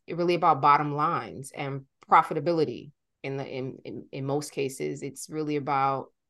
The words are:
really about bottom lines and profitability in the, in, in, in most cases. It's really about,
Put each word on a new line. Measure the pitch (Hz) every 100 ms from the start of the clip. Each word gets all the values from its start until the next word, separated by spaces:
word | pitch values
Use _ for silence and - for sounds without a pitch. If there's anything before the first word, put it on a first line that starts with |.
| -
really | 165 175 170
about | 170 143
bottom | 147 147 147 143
lines | 160 147 113 87 135 -
and | 139 135 - _ -
profitability | 175 - 156 147 165 131 104 147 _ _ _
in | 139 139
the, | 131
in, | 131 131 - -
in, | 104 -
in | 143 135
most | 143 147
cases. | 151 135 135 151 143
It's | 143 - -
really | 156 151 147
about, | 139 139 139 135 - _